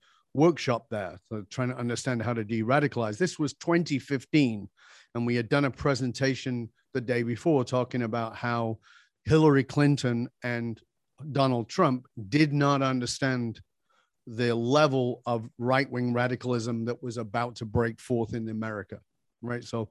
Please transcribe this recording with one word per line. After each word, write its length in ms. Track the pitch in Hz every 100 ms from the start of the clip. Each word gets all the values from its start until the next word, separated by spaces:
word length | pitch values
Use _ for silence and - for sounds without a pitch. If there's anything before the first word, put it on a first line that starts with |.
| _ _ _
workshop 540 | 127 165 151 - 117 -
there, 300 | 107 92 82 -
so 180 | 110 98
trying 200 | - 127
to 80 | 131
understand 440 | 120 117 - 120
how 120 | 110
to 100 | 117
de-radicalize. 720 | 107 113 110 143 147 123 110 104
This 200 | 175 -
was 140 | 143 -
twenty 440 | - 170 165 139
fifteen, 680 | - 135 - 156 131 107 95 _ - - _ 117
and 100 | 120
we 100 | 120
had 140 | 110
done 160 | 143 139
a 60 |
presentation 960 | - 147 131 131 110 135 127 131 123 113 _ _
the 80 | 131
day 220 | 113 120
before 400 | 117 117 170 143
talking 400 | 120 127 123 127
about 320 | 117 117 113 -
how 440 | 120 117 113 110 _ - _ _ -
Hillary 380 | 156 156 139
Clinton 640 | 131 147 143 139 123 120 120 _
and 360 | 123 120 117 110 _ _ _ - 147
Donald 360 | 135 135 123 107
Trump 380 | - 160 127 - - 98
did 240 | 143 156
not 280 | 143 143 139
understand 800 | 135 131 120 - 135 127 117 104 - _ _ _ _ _ -
the 280 | 113 120 117
level 640 | 117 147 156 131 123 117 -
of 240 | 117 113 -
right-wing 560 | 120 131 135 123 123
radicalism 720 | 120 123 123 123 120 113 113 113
that 160 | 120
was 140 | 123 113
about 380 | 110 120 120 117
to 80 | 113
break 340 | 120 117 113
forth 340 | - 120 110
in 140 | 117 110
America, 500 | 110 110 107 95 - _ _ _ _
right? 220 | 117 120
So 260 | 117 117 110